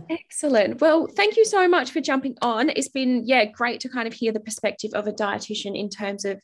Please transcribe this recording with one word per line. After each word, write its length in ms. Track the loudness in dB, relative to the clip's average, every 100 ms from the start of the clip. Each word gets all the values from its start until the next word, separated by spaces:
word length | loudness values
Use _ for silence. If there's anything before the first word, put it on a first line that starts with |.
| -8
Excellent. 680 | -10 -10 -4 2 2 2 2
Well, 280 | 4 4 2
thank 280 | 0 2 4
you 80 |
so 240 | 4 6 4
much 240 | 4 2
for 80 | -2
jumping 380 | -2 -2 -2 -2
on. 280 | -2 2 0
It's 180 | 0 -4
been, 360 | -2 0 0 2
yeah, 180 | 2
great 380 | 2 -2 -4 -4
to 80 | -8
kind 180 | -6 -6
of 60 |
hear 180 | -4 -4
the 80 | -4
perspective 520 | -6 -6 -6 -4 -6
of 120 | -4 -4
a 60 |
dietitian 680 | -4 -2 -4 -6 -8 -8 -6
in 120 | -8
terms 340 | -8 -8 -6
of 160 | -6 -8